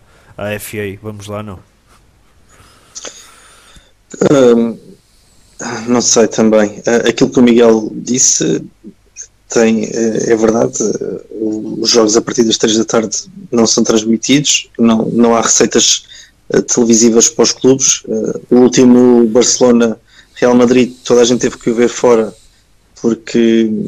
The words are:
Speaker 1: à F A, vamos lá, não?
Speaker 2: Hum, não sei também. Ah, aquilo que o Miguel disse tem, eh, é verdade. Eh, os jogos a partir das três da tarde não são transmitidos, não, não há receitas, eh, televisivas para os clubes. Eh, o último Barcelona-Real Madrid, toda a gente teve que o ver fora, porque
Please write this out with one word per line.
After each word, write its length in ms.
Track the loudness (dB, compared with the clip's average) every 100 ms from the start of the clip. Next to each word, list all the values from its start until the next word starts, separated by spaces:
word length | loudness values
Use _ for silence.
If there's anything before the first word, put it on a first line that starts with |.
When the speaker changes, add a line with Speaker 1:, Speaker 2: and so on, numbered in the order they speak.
| _ _ _ -12
Speaker 1:
à 140 | -10
F 280 | -10 -10 -10
A, 180 | -10 -12
vamos 260 | -16 -16 -14
lá, 160 | -12
não? 160 | -14 -18 _ _ _ _ _ _ _ _ _ _ _ _ _ -20 -20 -20 -20 -20 _ _ _ -20 _ _ _ -4 2
Speaker 2:
Hum, 460 | 4 4 4 0 -6 -18 -20 _ _ _ _ _ -16 -12 -10 -2
não 140 | -2
sei 260 | 0 0 0
também. 560 | 2 2 2 0 -4 -2
Ah, 240 | 0 0
aquilo 220 | 0 0
que 80 | 2
o 20 |
Miguel 500 | 2 4 4 2 -2 -10
disse 680 | -6 -2 -2 -2 -4 -4 -8 _ -20 -20 _ -20 -20 _ _
tem, 360 | 0 0 0 -4
eh, 460 | -4 -4 -2 -2
é 40 | 0
verdade. 420 | 2 0 -2 -2
Eh, 420 | -6 -6 -8 -10 -14
os 580 | -8 -6 -6 -8 -6 0
jogos 260 | 2 2 0
a 60 |
partir 220 | -2 -2
das 140 | 0 0
três 200 | -2 -2
da 80 | -2
tarde 320 | -2 -2 -8 -12 -20 -6
não 140 | -2 0
são 180 | 0
transmitidos, 840 | 0 0 0 -4 0 0 0 -4 -6 -2
não, 280 | 0 0 -2
não 300 | 0 2 2
há 60 |
receitas, 640 | 0 0 0 0 0 -4 -8 -20 -20 _ _
eh, 100 | -4
televisivas 680 | -2 -2 2 2 4 2 0
para 140 | 0
os 80 | -2
clubes. 500 | 0 0 2 0 -4 -6
Eh, 320 | -6 -6 -8 0
o 60 | 4
último 680 | 4 4 4 6 6 4 4
Barcelona-Real 1300 | 2 0 2 2 2 0 -4 _ _ _ -4 0
Madrid, 400 | 2 4 2 0 -4
toda 180 | 0 2
a 40 | 2
gente 140 | 0
teve 180 | -4 -4
que 140 | -4
o 40 | 0
ver 140 | -2
fora, 440 | 0 0 0 0 -8 _ _ _ _ _ -6
porque 680 | -4 -4 -4 0 2 2 0 -4